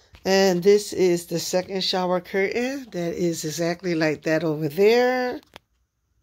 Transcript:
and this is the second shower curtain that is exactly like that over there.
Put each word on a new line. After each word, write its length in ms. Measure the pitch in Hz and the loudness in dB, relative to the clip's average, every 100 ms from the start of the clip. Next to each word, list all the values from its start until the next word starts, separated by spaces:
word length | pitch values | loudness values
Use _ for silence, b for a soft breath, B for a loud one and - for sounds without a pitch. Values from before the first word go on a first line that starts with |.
| b b 185 | b b 0
and 360 | 190 196 175 | 4 4 4
this 300 | 190 208 208 | 6 4 4
is 340 | - 180 175 - | 0 2 2 -2
the 120 | 170 | -6
second 460 | - 180 180 190 | -2 -4 -4 -4
shower 360 | 180 190 180 180 | -4 -2 -2 -2
curtain 640 | 180 196 196 226 247 285 240 | -2 -2 -2 -2 -4 -6 -10
that 240 | 180 170 | -8 -6
is 300 | - 175 165 156 | -2 -2 -2 -6
exactly 480 | 151 170 170 180 | -4 -4 -4 -4
like 280 | 165 160 143 | 0 0 0
that 220 | - 160 | 0 0
over 240 | 165 151 156 | 0 -2 -4
there. 720 | 151 202 240 247 254 247 285 - - _ _ _ _ _ _ | 2 4 4 2 0 -4 -6 -12 -20 _ _ _ _ _ _